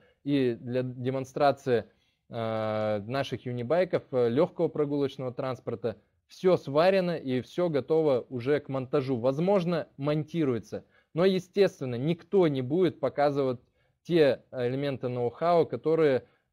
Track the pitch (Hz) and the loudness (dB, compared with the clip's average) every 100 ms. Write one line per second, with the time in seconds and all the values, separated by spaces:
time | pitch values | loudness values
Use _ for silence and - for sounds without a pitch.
0 | _ _ 139 143 127 117 127 127 127 127 | _ _ -2 0 2 -2 -4 -4 -4 -4
1 | 123 131 131 - 143 131 - 120 101 _ | -4 -4 -6 2 2 2 2 0 0 _
2 | _ _ _ 120 113 110 110 107 107 107 | _ _ _ -8 -4 -2 -2 -2 -2 -2
3 | 101 135 135 123 131 123 120 160 185 147 | -4 -4 -4 -6 -8 -6 -2 0 2 -2
4 | - 127 120 120 170 - 156 - 147 143 | -2 0 2 2 0 0 -4 0 -2 0
5 | 139 - 127 117 135 127 - 117 120 107 | -2 -4 -10 -6 -6 -6 -6 -6 -6 -8
6 | _ _ _ - 185 175 - 139 180 196 | _ _ _ -4 2 2 2 2 4 4
7 | 180 160 131 127 113 - 180 143 - 160 | 0 -4 -2 -4 -4 -2 0 0 0 2
8 | 156 127 - 127 120 143 139 135 127 151 | 2 2 -2 -6 -2 -2 -2 -6 -2 -2
9 | 131 127 123 139 180 202 170 170 - - | 0 0 0 0 2 2 0 -4 -6 -6
10 | 139 151 151 170 147 117 - 101 - _ | -2 -2 -2 -2 0 -2 -4 -12 -14 _
11 | _ 151 190 185 - - 185 - 131 120 | _ 0 2 2 -2 2 2 2 -6 -4
12 | 143 175 - 202 170 135 127 165 175 - | -2 -4 0 2 2 2 -2 2 0 0
13 | 131 131 147 143 135 123 _ _ _ _ | -4 0 0 2 -2 -2 _ _ _ _
14 | - 170 143 110 _ 127 123 135 143 127 | -2 4 4 4 _ -6 -4 -2 -4 -4
15 | 127 123 120 - 165 175 156 120 156 160 | -4 -2 -4 -2 0 2 2 -2 0 2
16 | 156 127 - _ _ | 4 2 -2 _ _